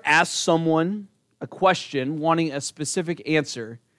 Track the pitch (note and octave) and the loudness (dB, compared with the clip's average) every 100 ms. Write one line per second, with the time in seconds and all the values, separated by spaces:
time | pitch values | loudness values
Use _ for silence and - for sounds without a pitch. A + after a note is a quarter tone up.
0 | D3 D#3 F3 - - E3 E3 D#3+ E3+ G#3 | 4 4 4 0 2 2 4 2 2 -2
1 | G3 _ _ _ D3 - F#3 F3+ - C#3 | -8 _ _ _ -14 0 2 2 -2 -4
2 | C3 D#3 D#3+ E3 D#3+ C#3 - - D3 F#3+ | -4 -2 0 2 0 -4 -8 -8 -4 -4
3 | E3+ D#3+ - D#3 C#3 B2 A2 A#2 _ | -4 -4 0 0 0 -6 -10 -14 _